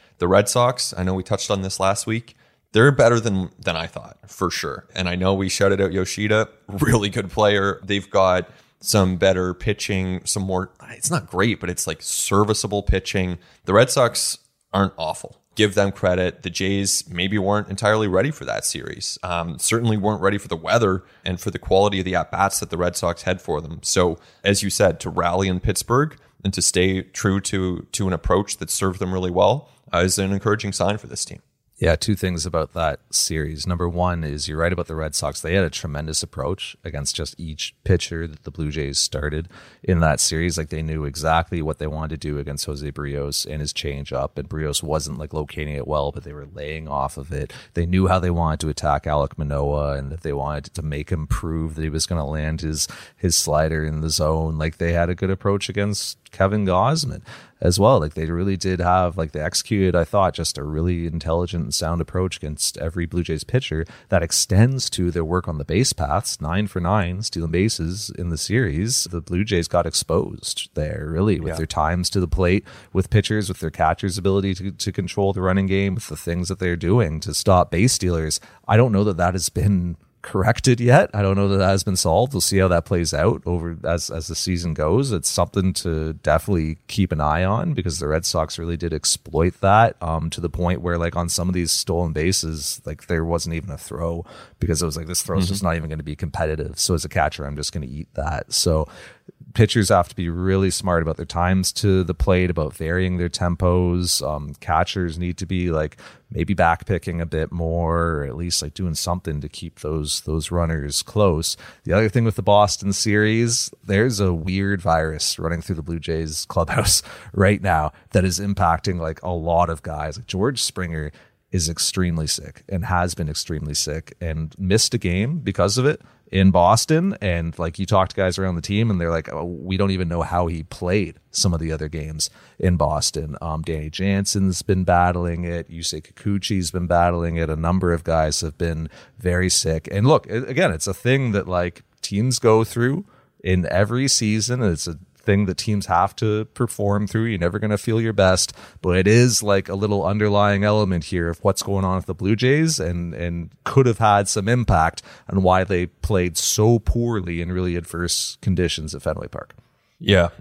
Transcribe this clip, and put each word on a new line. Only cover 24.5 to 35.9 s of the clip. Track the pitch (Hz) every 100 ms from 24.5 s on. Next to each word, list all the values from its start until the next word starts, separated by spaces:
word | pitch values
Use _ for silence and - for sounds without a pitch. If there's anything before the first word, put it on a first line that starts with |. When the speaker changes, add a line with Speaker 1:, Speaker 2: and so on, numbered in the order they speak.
| 98
Speaker 1:
you | 101
said, | - 98 80
to | 90
rally | 82 85 90 95
in | 90
Pittsburgh | - 95 - 123 156 - _ _
and | 98
to | 95
stay | - 92 95 95
true | - - 101 98
to, | - 98 92 87 -
to | - 98
an |
approach | 85 - 92 104 -
that | -
served | - 95 92
them | 92
really | 92 92
well, | 90 95 139 - _ -
uh, | 87
is | 92 101
an | 95
encouraging | 98 110 104 101
sign | - 95 104
for | 62
this | 62 -
team. | - _ _ _ -
Speaker 2:
Yeah, | 82 80
two | -
things | 101 92 85 85
about | 80 76
that | 85 78 71 _
series. | - - 80 76 76 85
Number | 87 87
one | 87 90 85
is | 78 76 73
you're | 78
right | 85
about | 87 82
the | 78
Red | 78 -
Sox. | 76 -
They | 80 98
had |
a | 85
tremendous | - 80